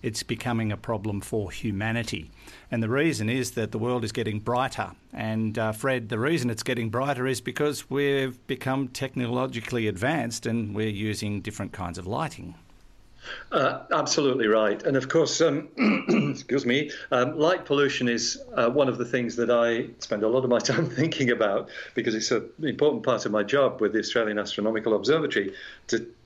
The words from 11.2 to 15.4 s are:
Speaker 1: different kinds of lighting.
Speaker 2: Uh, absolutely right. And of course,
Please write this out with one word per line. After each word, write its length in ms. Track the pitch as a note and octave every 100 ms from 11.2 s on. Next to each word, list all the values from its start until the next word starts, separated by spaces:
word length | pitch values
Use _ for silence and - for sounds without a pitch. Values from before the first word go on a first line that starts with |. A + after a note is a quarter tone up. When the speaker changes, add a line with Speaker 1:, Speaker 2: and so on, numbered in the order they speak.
| G#2+ G#2
Speaker 1:
different 320 | G2+ G2 F#2+
kinds 240 | - F2+ E2+
of 100 | F#2
lighting. 480 | A#2+ D#3+ - E2+ E2 - - - - - - - - -
Speaker 2:
Uh, 280 | - C#3 - -
absolutely 560 | E3 C#3 - C#3 C3 A2
right. 360 | A2 G#2+ G#2
And 160 | - C3+
of 100 | C3
course, 320 | D#3+ C#3+ -